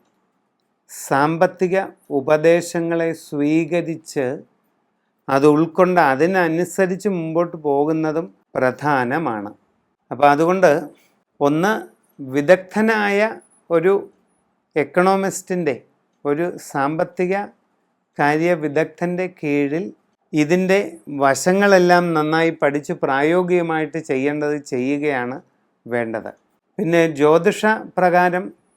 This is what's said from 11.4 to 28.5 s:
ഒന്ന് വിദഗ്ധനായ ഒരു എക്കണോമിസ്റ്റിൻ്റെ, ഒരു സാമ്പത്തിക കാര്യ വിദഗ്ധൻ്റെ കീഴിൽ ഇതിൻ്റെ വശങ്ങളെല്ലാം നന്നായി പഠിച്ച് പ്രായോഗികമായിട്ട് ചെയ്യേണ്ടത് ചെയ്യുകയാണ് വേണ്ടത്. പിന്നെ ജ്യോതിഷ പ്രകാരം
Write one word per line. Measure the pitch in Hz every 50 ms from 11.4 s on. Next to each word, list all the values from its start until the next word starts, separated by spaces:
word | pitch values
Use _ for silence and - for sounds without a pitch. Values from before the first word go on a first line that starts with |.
ഒന്ന് | 143 143 147 160 175 208 226 320 349 - - _ _ _ _ - 143 131 131
വിദഗ്ധനായ | 147 143 147 185 185 185 - - 208 214 220 226 214 208 202 202 202 214 226 226 - - _ _ _ _ _
ഒരു | 170 165 165 190 196 196 - - _ _ _ _ _ _ _ _ _ _ _ _ _
എക്കണോമിസ്റ്റിൻ്റെ, | 156 143 - - 180 180 190 196 196 196 190 180 - - - 185 180 170 147 123 107 - _ _ _ _ _ _ _ _
ഒരു | 143 147 151 170 180 - - - -
സാമ്പത്തിക | - 147 135 139 160 160 180 175 - - 185 180 190 196 208 214 - _ _ _ _ _ _ _ _ _ _ _ _ -
കാര്യ | 147 147 151 156 165 175 175 160 151
വിദഗ്ധൻ്റെ | 147 139 151 165 165 - - 175 175 180 175 185 180 180 _
കീഴിൽ | - 151 143 143 143 139 143 165 202 214 - _ _ _ _ _ _ _ -
ഇതിൻ്റെ | 156 151 147 175 185 185 185 190 202 202 - - - _ - 147 139 139
വശങ്ങളെല്ലാം | 139 135 131 - 180 185 196 202 202 196 185 180 175 180 175 180 175 165
നന്നായി | 156 151 151 156 160 165 165 160 160
പഠിച്ച് | 156 143 139 151 147 - 175 - -
പ്രായോഗികമായിട്ട് | 139 135 135 143 156 170 180 185 170 180 175 170 165 160 160 156 151 156 165 160 -
ചെയ്യേണ്ടത് | 147 131 135 143 147 151 147 147 147 147 143 - 143
ചെയ്യുകയാണ് | 123 127 135 143 143 143 151 143 127 123 123 131 - - _ _ _ _ _ _ _ _
വേണ്ടത്. | 117 117 120 117 113 110 110 107 101 - - _ _ _ _ _ _ _
പിന്നെ | - - 160 170 170 165 165 156 135
ജ്യോതിഷ | 147 147 156 170 170 208 - - - 214 220 220 - 180 -
പ്രകാരം | - 180 180 170 180 180 180 175 180 196 208